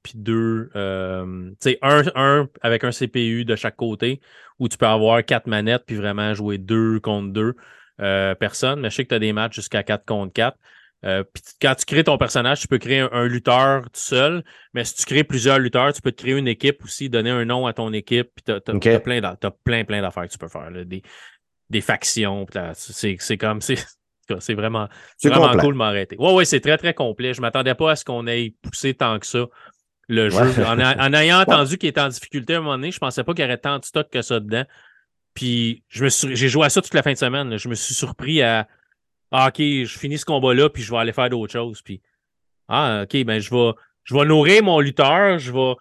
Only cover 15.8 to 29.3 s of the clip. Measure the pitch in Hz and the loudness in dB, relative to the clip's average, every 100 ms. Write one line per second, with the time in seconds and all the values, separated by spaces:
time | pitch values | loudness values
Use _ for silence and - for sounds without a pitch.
15.8 | 139 143 135 - 123 135 131 110 135 143 | 2 0 -6 -4 -4 -2 -2 0 0 -2
16.8 | - - 135 117 113 123 117 123 127 113 | -8 -10 -2 -2 0 -2 -2 -2 -2 -4
17.8 | 113 107 - 120 123 - - 101 - 104 | -6 -6 -2 -2 -2 -8 -6 -6 -2 0
18.8 | 113 113 123 123 95 95 101 - - 117 | 4 4 2 -4 -4 -6 -8 -6 -2 -2
19.8 | 107 104 95 90 87 - 85 80 80 90 | -2 -4 -4 -6 -10 -12 -14 -14 -14 -14
20.8 | 90 95 - - - _ _ _ - 110 | -12 -14 -14 -20 -20 _ _ _ -6 -4
21.8 | - 104 - 113 101 98 95 98 85 82 | -2 -2 -2 -2 -4 -4 -8 -10 -10 -12
22.8 | - - 107 90 - 107 110 107 - - | -16 -6 -6 -6 -6 -4 -2 -4 -4 -6
23.8 | - _ _ _ - 92 - 104 110 113 | -6 _ _ _ -10 -10 -6 -4 -2 -4
24.8 | 104 - - _ 143 139 135 120 143 135 | -8 -12 -20 _ 2 6 6 6 2 2
25.8 | 107 101 95 101 160 185 175 139 143 151 | -2 -2 -6 -2 4 4 4 2 2 0
26.8 | 170 - 127 107 127 123 120 131 131 123 | 0 -2 -4 -4 -6 -4 -4 -2 -2 0
27.8 | 160 151 - 120 117 117 117 - - - | 0 0 -4 -6 -4 -4 -4 -8 -14 -6
28.8 | 135 127 120 110 - | -4 0 -2 -2 -4